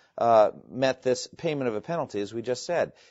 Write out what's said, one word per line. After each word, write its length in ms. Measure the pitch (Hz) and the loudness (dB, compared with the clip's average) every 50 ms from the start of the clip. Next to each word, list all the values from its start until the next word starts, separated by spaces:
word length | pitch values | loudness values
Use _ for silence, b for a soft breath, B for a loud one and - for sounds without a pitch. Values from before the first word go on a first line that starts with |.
| b b b | b b b
uh, 340 | - - 117 117 110 107 101 - - - 58 | -2 2 6 6 6 6 6 2 -2 -14 -14
met 340 | 76 120 135 131 127 - - | -4 -2 0 0 0 0 0
this 260 | 131 123 120 - - - | -2 0 0 -2 -8 -12
payment 320 | - - 170 151 143 131 123 | -8 -6 -4 -4 -2 -4 -4
of 60 | 110 | -4
a 60 | 107 | -4
penalty, 400 | 104 - 170 170 143 120 - 101 | -6 -6 -6 -6 -6 -6 -4 -6
as 120 | 101 101 110 | -6 -6 -6
we 80 | 117 | -8
just 240 | 110 117 123 123 - | -6 -6 -6 -6 -4
said. 280 | - 175 160 113 - b b b b | -4 -2 -2 -2 -2 b b b b